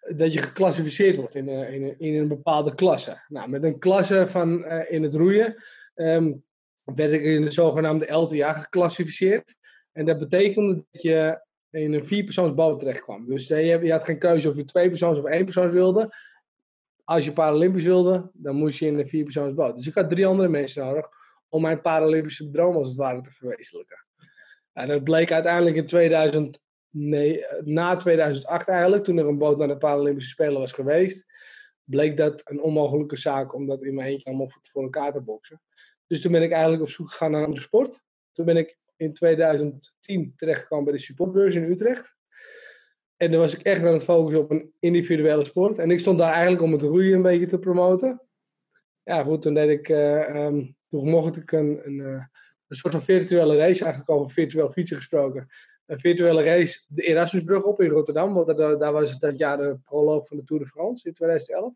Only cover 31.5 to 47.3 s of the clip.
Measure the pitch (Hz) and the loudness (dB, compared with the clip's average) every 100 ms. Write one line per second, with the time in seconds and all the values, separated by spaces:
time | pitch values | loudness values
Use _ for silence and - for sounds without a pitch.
31.5 | - - _ - 139 151 147 151 147 - | -20 -20 _ -6 -2 0 0 -2 -2 -12
32.5 | 143 156 151 143 143 147 139 156 135 135 | -6 -2 0 0 0 -4 -4 -4 -4 -4
33.5 | 131 139 135 135 135 131 139 135 135 131 | -8 -6 -6 -6 -6 -6 -8 -8 -8 -8
34.5 | _ - 139 131 151 143 143 117 107 - | _ -12 -8 -6 -4 -4 -6 -10 -14 -14
35.5 | 156 _ _ _ _ _ 170 180 170 165 | -20 _ _ _ _ _ -4 0 2 2
36.5 | 165 160 165 147 - 156 - 160 151 151 | 2 2 0 -4 -8 -16 -6 -2 -2 -2
37.5 | 131 - 214 269 - _ _ _ - 170 | -6 0 0 0 -6 _ _ _ -6 0
38.5 | 165 160 _ _ _ 160 151 170 160 160 | 2 0 _ _ _ -10 0 2 4 2
39.5 | 151 147 135 _ _ - 190 135 - 160 | 2 -2 -6 _ _ -8 -6 -6 -6 -4
40.5 | - - 151 143 143 - 135 175 190 196 | -4 -4 -4 -2 -4 -8 -6 -2 2 2
41.5 | 170 165 180 220 247 - _ _ _ - | 0 -2 0 0 -2 -8 _ _ _ -20
42.5 | - - - _ _ _ _ 170 165 160 | -20 -20 -20 _ _ _ _ 0 2 2
43.5 | - 196 185 170 165 156 170 160 156 147 | 0 -2 2 2 2 4 2 4 0 0
44.5 | 156 - _ 175 175 170 160 151 151 143 | -2 -4 _ 0 0 2 2 2 2 0
45.5 | - 196 208 165 175 180 180 165 160 175 | 0 0 0 0 2 2 2 2 4 2
46.5 | 180 165 151 147 170 190 190 185 | 2 2 2 2 2 4 4 4